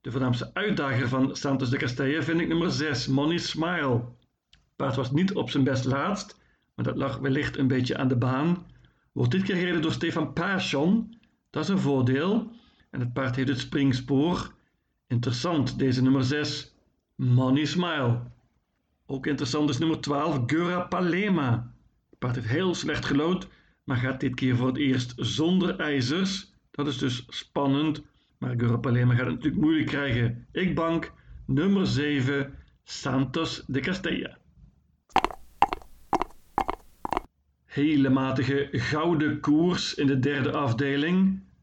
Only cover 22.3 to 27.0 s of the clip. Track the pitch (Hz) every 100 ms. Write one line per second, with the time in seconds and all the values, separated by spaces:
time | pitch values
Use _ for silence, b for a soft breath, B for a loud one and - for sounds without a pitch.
22.3 | 123 104 143 185 165 147 143 - 143 160
23.3 | 180 - b b b - 127 131 131 135
24.3 | 127 131 120 127 131 143 127 - - 110
25.3 | - 160 185 180 190 156 139 120 165 190
26.3 | - - _ _ - 143 131